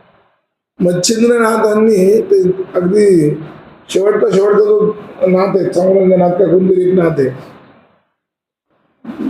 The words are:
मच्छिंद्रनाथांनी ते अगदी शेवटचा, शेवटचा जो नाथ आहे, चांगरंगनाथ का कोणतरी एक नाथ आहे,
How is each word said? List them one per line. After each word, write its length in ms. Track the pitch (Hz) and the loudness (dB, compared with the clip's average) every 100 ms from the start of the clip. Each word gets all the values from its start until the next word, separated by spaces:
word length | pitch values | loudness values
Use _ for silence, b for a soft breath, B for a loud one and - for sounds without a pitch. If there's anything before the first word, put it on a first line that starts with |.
| _ _ _ _ _ _ _ - | _ _ _ _ _ _ _ -4
मच्छिंद्रनाथांनी 1400 | 180 180 180 220 233 240 220 226 220 214 220 196 190 220 | -2 -2 -2 0 0 2 0 0 0 0 2 2 2 2
ते 300 | - 196 180 185 180 | 2 0 0 -2 -6
अगदी 560 | 180 180 208 202 175 147 156 - - - - - | -4 0 2 2 2 0 -4 -12 -20 -20 -20 -6
शेवटचा, 380 | 180 202 202 233 | -2 0 0 0
शेवटचा 240 | 185 208 202 | 0 2 2
जो 380 | 208 208 185 - - - 185 | 2 2 0 -4 -12 -4 0
नाथ 220 | 185 196 | 0 0
आहे, 160 | 185 | -2
चांगरंगनाथ 680 | 160 - 185 190 185 185 175 | -2 -2 0 2 2 2 2
का 140 | 180 | 0
कोणतरी 440 | 185 185 185 180 180 | 2 2 2 0 0
एक 60 | |
नाथ 160 | 185 165 | 0 0
आहे, 180 | 143 131 - B - - _ _ _ _ _ _ _ _ _ _ _ _ _ - - | 0 -4 -6 B -20 -20 _ _ _ _ _ _ _ _ _ _ _ _ _ -16 -10